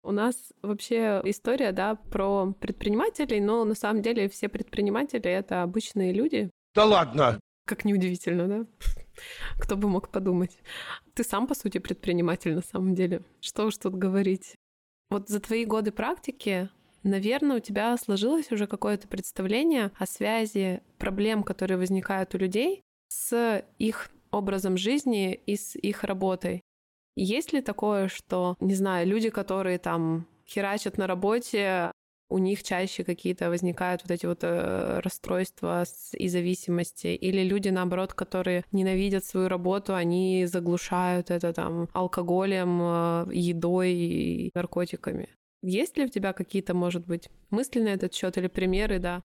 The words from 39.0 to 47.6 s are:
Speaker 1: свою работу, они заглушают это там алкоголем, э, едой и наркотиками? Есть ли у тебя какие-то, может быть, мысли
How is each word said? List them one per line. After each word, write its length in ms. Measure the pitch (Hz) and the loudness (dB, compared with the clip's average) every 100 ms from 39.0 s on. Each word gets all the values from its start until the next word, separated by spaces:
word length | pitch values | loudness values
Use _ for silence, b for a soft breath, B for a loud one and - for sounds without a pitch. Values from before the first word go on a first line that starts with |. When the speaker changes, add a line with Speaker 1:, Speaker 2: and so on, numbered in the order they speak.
| 202 190 | 2 0
Speaker 1:
свою 240 | - 185 185 | 0 0 0
работу, 460 | 185 180 196 196 | 0 0 0 0
они 500 | 185 170 175 185 185 | 0 2 2 4 2
заглушают 840 | 175 180 170 175 - 180 180 180 175 | 2 0 0 0 0 0 2 0 0
это 200 | 175 170 | 0 0
там 380 | 165 170 165 170 | -2 -4 -2 -2
алкоголем, 840 | 185 180 - 175 180 196 190 180 175 | -2 -2 -2 2 2 2 2 2 2
э, 440 | 175 170 170 170 175 | 2 2 2 0 0
едой 580 | - 175 170 170 180 185 | 0 0 0 2 2 2
и 580 | 180 170 - 170 - 180 | 2 0 0 0 -2 -4
наркотиками? 760 | 175 175 - 180 - - - - _ _ _ | -4 -4 -2 -4 -4 -6 -6 -10 _ _ _
Есть 340 | 185 190 349 - | -2 0 0 0
ли 80 | |
у 40 | 262 | 0
тебя 220 | 214 196 | 0 -2
какие-то, 420 | 185 185 190 190 | -4 -4 -2 0
может 320 | 180 175 175 | 0 0 -2
быть, 240 | 175 170 - - _ | -4 -6 -6 -20 _
мысли 320 | 208 | -2